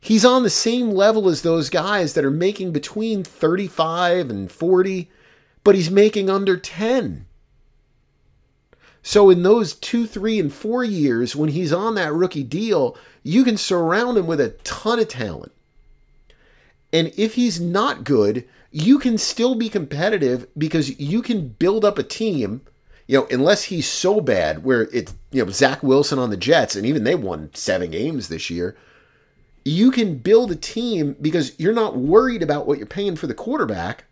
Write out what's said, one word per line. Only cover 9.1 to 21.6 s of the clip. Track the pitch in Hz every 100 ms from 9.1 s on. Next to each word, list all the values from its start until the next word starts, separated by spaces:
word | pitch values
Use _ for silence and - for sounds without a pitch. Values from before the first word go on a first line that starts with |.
| 208 202
in | 175
those | 180 226 185
two, | - - 233 226
three, | 208 208 220
and | 156
four | - 214 247
years, | 240 190 143 117 123 139
when | 156
he's | 147 -
on | 165 214
that | 214 165
rookie | 156 185 156
deal, | 127 156 220 180 139 - - _
you | - 196
can | 247 214
surround | - 180 165 190 247 226
him | 165
with | 160
a | 123 -
ton | - - 214 233
of | 226
talent. | 127 107 73 50 _ _ _ _ _ _ _ _ _ _ _ _ _ _
And | 160 165 -
if | 220
he's | 226 247 165
not | 170 185 254 -
good, | - 131 104 110 - _ _
you | 151 165 277
can | 269 220
still | - - 240
be | 240 220
competitive | 208 147 147 185 214 135 123 - -
because | 156 165 139 -
you | 143 208
can | 233 220 139
build | 110